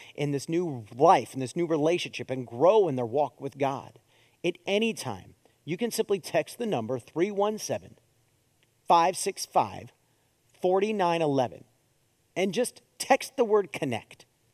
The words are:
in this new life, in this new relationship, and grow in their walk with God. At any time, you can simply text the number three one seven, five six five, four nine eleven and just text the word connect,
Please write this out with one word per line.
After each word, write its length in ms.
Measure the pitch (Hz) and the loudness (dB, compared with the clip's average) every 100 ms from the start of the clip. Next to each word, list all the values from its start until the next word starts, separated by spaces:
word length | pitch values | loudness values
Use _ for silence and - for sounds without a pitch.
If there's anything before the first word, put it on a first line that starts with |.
| - | -18
in 180 | - 147 | -6 -4
this 180 | 139 - | -4 -2
new 340 | 165 175 127 107 | -4 -4 -8 -12
life, 380 | 120 165 170 104 | 4 6 6 2
in 80 | 135 | -6
this 160 | 127 170 | -6 -4
new 80 | |
relationship, 640 | 170 160 151 175 135 - 120 | -2 0 2 0 -4 -10 -8
and 160 | 131 120 | -8 -8
grow 420 | 117 165 214 175 | 4 6 6 4
in 80 | 131 | 0
their 100 | 117 | -2
walk 340 | 135 139 - | -2 -2 -6
with 160 | 135 139 | -12 -4
God. 420 | 135 135 110 - _ _ _ _ | -4 -4 -12 -20 _ _ _ _
At 140 | 170 - - | -4 -4 -2
any 260 | 196 226 | 0 0
time, 420 | 185 135 95 - - _ _ | -2 -8 -10 -14 -20 _ _
you 140 | 139 175 | -10 -4
can 120 | 226 | -4
simply 300 | - 214 202 | -2 -2 -4
text 380 | - 165 147 - | 0 -2 -2 -8
the 80 | 233 | -4
number 320 | 139 110 131 | -4 -4 -6
three 320 | - 156 196 | -6 -2 -2
one 260 | 196 202 220 | 0 -2 -2
seven, 400 | - 113 - - _ _ _ _ _ _ _ _ - | -6 -8 -8 -20 _ _ _ _ _ _ _ _ 2
five 300 | 170 170 185 | 4 4 0
six 300 | 196 - - | -6 -6 0
five, 480 | 170 110 92 98 _ _ _ _ _ _ _ | 0 0 -6 -16 _ _ _ _ _ _ _
four 220 | 185 190 | 2 2
nine 400 | 208 214 175 170 | 2 2 2 2
eleven 420 | 156 135 127 - - _ _ _ _ _ _ - | 2 2 0 -6 -20 _ _ _ _ _ _ -2
and 160 | 196 | -2
just 300 | 185 247 - _ _ | 0 -4 -6 _ _
text 400 | - 269 - - | 0 0 0 -2
the 80 | 226 | 2
word 260 | 214 190 | 2 0
connect, 540 | - 143 110 - - - _ _ | -6 -4 -4 -8 -20 -20 _ _